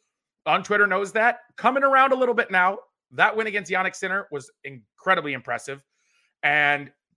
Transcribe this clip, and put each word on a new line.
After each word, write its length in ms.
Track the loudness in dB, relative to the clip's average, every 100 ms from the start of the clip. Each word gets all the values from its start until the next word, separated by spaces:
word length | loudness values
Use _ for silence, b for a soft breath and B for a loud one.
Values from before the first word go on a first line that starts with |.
| _ _ _ _
on 180 | -2 -2
Twitter 240 | 0 0 2
knows 260 | 0 -2
that. 280 | 0 0 0 _ -2
Coming 280 | 0 2
around 280 | 4 4 4
a 40 | 2
little 180 | 0
bit 160 | 0 0
now. 280 | 2 2 0 -10 _ _
That 240 | 0 2 2
win 100 | -4
against 240 | -6 -4
Jannik 240 | -2 -2
Sinner 320 | -4 -4 -6 -6
was 180 | -12 -12 _
incredibly 680 | -18 -18 _ _ 0 0 -2
impressive. 480 | -8 -8 -8 -8 -16 _ _ _ _ _ _
And 480 | 0 2 2 0 -4 _ _